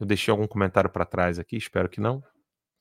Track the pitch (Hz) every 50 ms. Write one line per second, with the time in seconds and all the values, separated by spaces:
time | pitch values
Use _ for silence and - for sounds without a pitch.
0 | 107 98 104 95 - - 110 104 107 104 - 104 98 92 - 101 95 92 - 90
1 | 85 - - 90 90 90 87 87 87 - - 113 - - - 95 92 90 - -
2 | 101 110 127 139 139 _ _ _ _ _ _ _ _ _ _ _